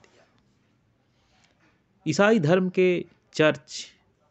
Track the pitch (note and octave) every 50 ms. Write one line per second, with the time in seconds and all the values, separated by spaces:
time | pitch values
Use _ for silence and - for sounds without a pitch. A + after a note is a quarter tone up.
0 | _ _ _ _ _ _ _ _ _ _ _ _ _ _ _ _ _ _ _ _
1 | _ _ _ _ _ _ _ _ _ _ _ _ _ _ _ _ _ _ _ _
2 | - D#3 D#3 F3 G3+ G#3+ A3+ A3 D3 D3 F3+ F#3+ F#3 F#3 - F#3 F#3 F3+ F3+ -
3 | - - _ _ _ _ - - D#3 D3+ C#3+ - - - - - - - - _
4 | _ _ _ _ _ _